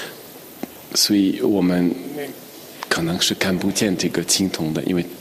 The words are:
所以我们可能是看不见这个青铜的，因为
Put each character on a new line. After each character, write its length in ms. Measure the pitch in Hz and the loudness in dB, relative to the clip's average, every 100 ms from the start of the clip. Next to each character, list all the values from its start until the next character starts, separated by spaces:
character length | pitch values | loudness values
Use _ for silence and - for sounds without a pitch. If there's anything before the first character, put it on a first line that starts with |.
| - - - - - - - - - | -10 -14 -18 -20 -20 -12 -12 -12 -4
所 200 | - - | 0 4
以 260 | 104 95 - | 6 4 2
我 180 | 92 101 | 2 4
们 340 | 90 90 87 - - 147 143 - - - - - - | 4 4 2 0 -4 -8 -8 -10 -16 -18 -18 -14 -4
可 120 | - | -2
能 180 | 82 90 | 0 0
是 140 | - | 0
看 220 | 101 95 90 | 0 0 0
不 140 | 98 | 0
见 260 | 98 110 90 | 2 2 2
这 120 | 87 | 0
个 160 | 87 | 0
青 260 | 85 - 95 | 2 2 2
铜 240 | - 80 | 0 -2
的， 80 | 78 | 0
因 140 | - 90 | 2 0
为 100 | 82 - | 0 -4